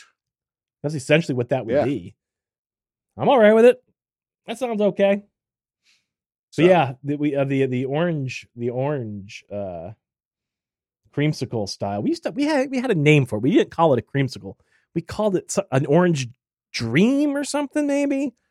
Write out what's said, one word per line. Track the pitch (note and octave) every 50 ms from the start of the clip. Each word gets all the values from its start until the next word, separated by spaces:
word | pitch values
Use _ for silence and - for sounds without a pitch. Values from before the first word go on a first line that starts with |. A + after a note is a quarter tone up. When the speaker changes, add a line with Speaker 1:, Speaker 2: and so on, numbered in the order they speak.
| - _ _ _ _ _ _ _ _ _ _ _ _ _ _ _ -
Speaker 1:
That's | D3 D#3+
essentially | D3 - - D3+ D#3 E3 - C3+
what | B2 A#2 -
that | C#3+ C3 A2
would | A2 A#2+
Speaker 2:
Yeah. | D3 C3+
Speaker 1:
be. | C#3 C#3+ G#2 E2+ F#2+ - _ _ _ _ _ _ _ _ _ _ _ _ _ _ _ _ _ _ _ -
I'm | - B2 G#3+
all | C#4+ B3
right | G#3+ G#3 A3
with | A3+ A3+
it. | B3 A#3+ - _ _ _ _ _ _ _ _ _ _ _ _ _
That | - A3+ -
sounds | C4 A#3+ A#3 G3+
okay. | G#3 G3 - - G3 G3 G3+ G3+ G3+ _ _ _ _ _ _ _ _ _ _ _ _ _ _ _ _ _ _ _ _ _ _ _ _ _
So | - - D#3
Speaker 2:
So. | F3+
Speaker 1:
yeah, | F#3 E3+ C#3+ B2+ C3 - -
the, | C3+ D3
we, | C#3+ D3 D3 C3+
uh, | C#3 C#3
the, | C#3 C#3 C3+ C3+
the | C3 B2+ B2 C3+
orange, | B2+ C#3 D3+ F3 F3 E3 D3 C3+ B2+ - - - _ -
the | A#2+ A#2+ A#2+
orange, | A#2 B2+ C3+ C#3+ D3+ C#3 A#2+ G#2+ G#2 G2+ F#2+ G#2 - - _ -
uh, | G2+ G#2 G2+ F#2+ F2 E2+ E2 F#2 A2 _ _ _ _ _ _ _ _ _ _ _ _ _ _ _ _ _ _ _ _ _ _ _ -
creamsicle | C#3+ D3 D3+ D3+ - C3 - - A2+ G2+ F#2+
style. | - - - G2+ G2+ G2+ A2
We | C4
used | E4+ - -
to, | C4+ D#3+
we | A#3 D4
had, | D4 D#4+ C4+ C4 C#4+
we | C4 B3+
had | A#3+ B3+
a | G#3
name | D#3 C#3+ D3+ D3+ D3 B2+
for | - A2
it. | G#2+ A2
We | C#3 G#3
didn't | D#4 A3+ -
call | - - E3 D#3+ C3+
it | A#2
a | -
creamsicle. | _ - C#3 C3+ B2+ - F#2+ - G2 F#2 _ _ _ _ _ _ _ -
We | E3+ E3
called | - - - G#3+ G#3+ F#3+
it | D#3+ - -
so-, | - - - -
an | C3 C3 D3+
orange | C#3+ D3 E3+ F3+ F3+ E3+ C3+ C3 A2+ - _ _ _ _ _ _ _ -
dream | - A#2+ A2+ A#2 D3+ G3 A#3+ C#4 C#4 D4+ D4 C#4
or | C#4+ C#4+
something | - - D4 D4 C4 - D4+ D4
maybe. | C#4+ C#4 C#4+ C#4+ C#4+ C#4+ C4+ C4+ - - _ _ _